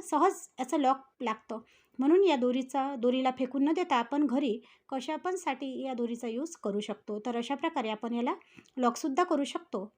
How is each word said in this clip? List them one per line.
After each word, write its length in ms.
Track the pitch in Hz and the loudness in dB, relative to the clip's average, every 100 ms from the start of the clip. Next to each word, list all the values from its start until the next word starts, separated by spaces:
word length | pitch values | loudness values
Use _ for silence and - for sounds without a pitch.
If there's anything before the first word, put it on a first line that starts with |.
| 339 | -2
सहज 220 | 294 359 - - - | 2 2 2 -8 -8
याचं 180 | 254 320 | -2 2
लॉक 180 | 262 269 - _ | 2 2 -2 _
लागतं. 380 | 240 214 - 220 - _ _ - | -4 -4 -8 -12 -12 _ _ 0
म्हणून 260 | 269 359 | 6 8
या 120 | 392 277 | 8 6
दोरीचा, 580 | 247 254 262 277 269 277 | 4 0 -2 -2 -2 0
दोरीला 320 | 240 262 262 254 | 2 2 0 0
फेकून 260 | 247 277 | -2 0
न 80 | 285 | 2
देता 240 | 330 349 247 | 2 2 0
आपण 300 | 233 285 285 | 0 0 2
घरी 340 | 247 277 233 - _ _ | 2 0 -2 -6 _ _
कशा 280 | 269 - 311 | -8 -6 -6
पण 200 | 359 370 | -4 -4
साठी 460 | 320 262 269 240 | -4 -6 -6 -6
या 100 | 262 | -6
दोरीचा 340 | 247 233 233 240 | -4 -4 -4 -6
यूज 280 | 226 320 - | -6 -6 -6
करू 240 | 214 202 | -4 -4
शकतो. 380 | 208 202 - 208 247 | -4 -8 -8 -8 -4
तर 100 | 233 | -4
अशा 180 | 233 | -4
प्रकारे 340 | 277 330 320 220 | -4 -4 -2 -4
आपण 260 | 214 240 | -4 -4
याला 200 | 240 247 359 - - - - | -2 -2 -4 -10 -20 -14 -2
लॉकसुद्धा 480 | 247 240 311 262 | 0 0 0 0
करू 200 | 349 302 | 2 2
शकतो 480 | 285 349 349 208 208 | 0 -6 -6 -8 -8